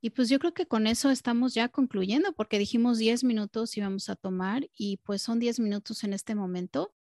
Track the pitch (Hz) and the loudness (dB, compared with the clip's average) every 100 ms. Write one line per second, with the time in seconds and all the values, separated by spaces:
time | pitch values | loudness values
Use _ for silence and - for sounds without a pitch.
0 | 226 - 233 269 339 339 359 226 220 233 | -4 0 2 4 2 -2 -2 2 2 2
1 | 277 262 - 233 254 226 240 - 254 202 | 2 2 2 2 2 2 0 0 0 0
2 | 185 240 392 320 214 208 208 233 240 226 | 0 2 0 0 -2 0 0 2 2 4
3 | 220 240 247 220 208 226 233 - 202 196 | 2 4 2 0 -2 -4 -4 -4 -4 -4
4 | - 190 190 185 185 233 - _ 202 196 | -6 -8 -4 -4 -2 -2 -4 _ -6 -6
5 | - 202 - 233 240 233 214 202 - 220 | -4 -4 -2 0 0 0 -2 -2 -6 -6
6 | 214 196 - 214 185 180 180 269 381 _ | -4 -6 -4 -4 -4 -4 -4 -4 -6 _